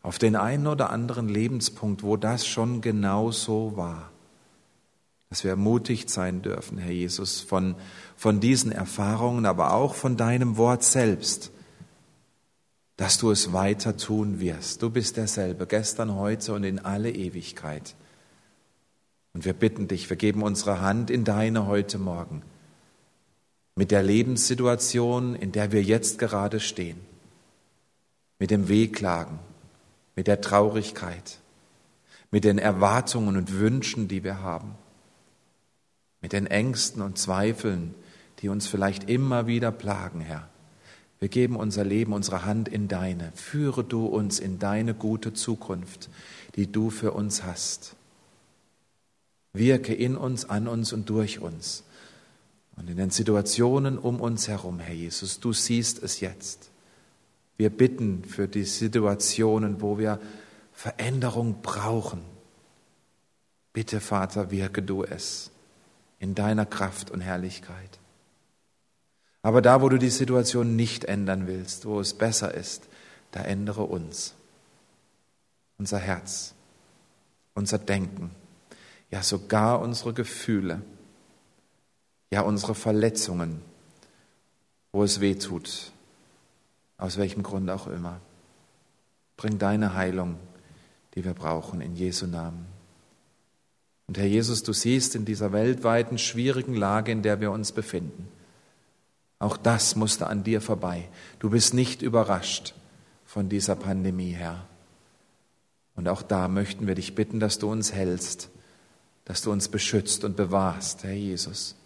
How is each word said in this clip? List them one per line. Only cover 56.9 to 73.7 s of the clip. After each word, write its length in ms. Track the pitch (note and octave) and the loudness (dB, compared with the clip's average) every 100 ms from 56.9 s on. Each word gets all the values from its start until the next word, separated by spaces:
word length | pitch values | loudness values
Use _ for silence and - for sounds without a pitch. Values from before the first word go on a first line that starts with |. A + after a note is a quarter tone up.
| _ _ _ _ _ _ - | _ _ _ _ _ _ 0
Wir 140 | G#2+ | 0
bitten 540 | G#2+ B2+ B2+ A2 F2+ | 6 4 4 -2 -2
für 240 | - - G2 | -6 -4 -2
die 160 | G#2 | -2
Situationen, 1160 | F#2+ - A2+ A2+ G#2 G2+ - - A2 G#2+ G#2+ G2 | -2 -2 0 2 2 2 0 2 4 4 2 -2
wo 160 | G#2 G#2 | -2 0
wir 220 | G#2+ G#2 - - - - _ | 0 -2 -8 -18 -20 -20 _
Veränderung 920 | - - - A#2 C3 B2 A2+ A#2 G2+ | -12 -10 -4 -2 0 0 0 -2 -2
brauchen. 600 | F2 - G#2+ A#2 - F2+ E2+ - - _ _ _ _ _ _ _ _ _ _ _ _ | -6 -4 0 -2 -2 -10 -12 -20 -20 _ _ _ _ _ _ _ _ _ _ _ _
Bitte, 280 | A2+ A2 G#2+ | -8 -4 -4
Vater, 500 | - G2+ F#2+ G#2 F#2+ | 0 0 0 -2 -2
wirke 320 | G2 F#2+ G2 | -2 -2 -4
du 220 | F#2+ G2 | -2 -4
es 480 | F2+ - - - - _ _ _ _ _ _ _ | -4 -6 -8 -10 -12 _ _ _ _ _ _ _
in 160 | F#2+ | -4
deiner 320 | G2 G#2 G#2+ G#2+ | 0 2 2 0
Kraft 460 | - F#2+ F#2 - | -2 -4 -4 -8
und 80 | F#2 | -8
Herrlichkeit. 800 | F#2 F2+ F#2 - - F#2 G2 - _ _ _ _ _ _ _ _ _ _ _ _ _ _ | -4 -4 -6 -10 -14 -16 -16 -20 _ _ _ _ _ _ _ _ _ _ _ _ _ _
Aber 160 | G#2+ A#2+ | 6 8
da, 220 | A#2+ C3 | 10 8
wo 80 | C3 | 8
du 80 | C3 | 6
die 100 | B2+ | 4
Situation 640 | - B2+ B2+ A2+ B2 A#2 | 2 4 4 4 2 2
nicht 300 | A2+ A#2 - | 2 2 -2
ändern 420 | - G2+ G2 F#2+ F#2 | -4 -2 0 0 -2
willst, 380 | F#2 F#2 - | -4 -8 -10
wo 160 | G#2+ G#2 | -4 -2
es 140 | F#2+ | -2
besser 400 | - A2+ A2 G2 | 0 0 2 -2
ist, 340 | - F2+ - - - - - _ | -4 -8 -12 -16 -20 -20 -20 _
da 120 | F#2 | -8
ändere 400 | - G2 G#2 | -4 -2 -2